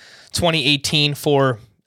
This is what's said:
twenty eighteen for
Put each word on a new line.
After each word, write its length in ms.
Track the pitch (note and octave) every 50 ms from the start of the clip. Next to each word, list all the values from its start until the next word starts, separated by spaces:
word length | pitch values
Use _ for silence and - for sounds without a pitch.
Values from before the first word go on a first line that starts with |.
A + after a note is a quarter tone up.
| - - - - - - -
twenty 320 | - E3+ E3+ E3 D#3+ C3+
eighteen 480 | D3 D3 C#3+ - - D#3+ D3+ D3 D3 C#3+
for 440 | - - D3+ C#3+ C#3 C3+ C3 B2 G#2+ - - _ _ _